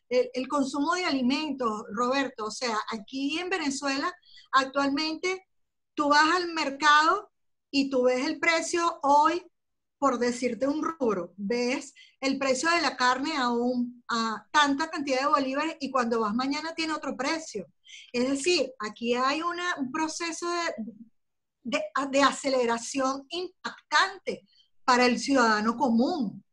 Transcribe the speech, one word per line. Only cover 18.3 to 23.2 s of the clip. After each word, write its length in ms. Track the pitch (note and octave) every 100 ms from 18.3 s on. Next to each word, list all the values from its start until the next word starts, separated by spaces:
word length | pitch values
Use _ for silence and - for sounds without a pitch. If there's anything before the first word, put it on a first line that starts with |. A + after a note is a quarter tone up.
| C#4 F4+ F4 B3 -
aquí 380 | G#3+ - A#3+ A#3+
hay 260 | C4 D#4
una, 340 | E4+ F4 F4+ E4+
un 120 | B3+
proceso 560 | D#4 D#4+ - E4+ D#4+ F4
de, 460 | F4 E4 - A3 - - _ _ _ _ _
de, 200 | A#3 - - C4 C#4
de 100 | C4+
aceleración 1040 | C4+ - C#4 C4 A#3 A#3 - C#4 C4 C#4